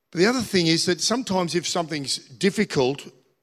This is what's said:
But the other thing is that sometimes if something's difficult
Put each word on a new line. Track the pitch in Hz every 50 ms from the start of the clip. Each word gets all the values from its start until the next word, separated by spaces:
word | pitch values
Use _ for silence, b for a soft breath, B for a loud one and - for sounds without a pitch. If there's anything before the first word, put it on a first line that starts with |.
| _ _
But | - 151
the | 180
other | 226 254 262
thing | 214 - - 185 170
is | 160 165 165 -
that | 180 175 170
sometimes | - - 165 - - - 185 185 180 165 151
if | 175 151
something's | - - 180 170 151 160 147 139 127 - -
difficult | - - 135 - - 202 - 226 202 - - 151 127 127 143 - - - - _ _ _ _ _